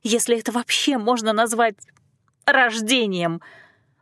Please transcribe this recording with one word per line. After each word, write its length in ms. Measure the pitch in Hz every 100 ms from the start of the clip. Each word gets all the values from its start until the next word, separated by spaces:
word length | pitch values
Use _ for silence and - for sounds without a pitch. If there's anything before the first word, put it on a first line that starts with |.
если 340 | 220 226 - 233
это 140 | 233
вообще 460 | 233 - - - 262
можно 360 | 214 240 214
назвать... 420 | 214 233 233 226 202 - _ _ _ _ _ -
рождением! 960 | 277 247 220 214 262 214 185 170 165 - - - _ _ _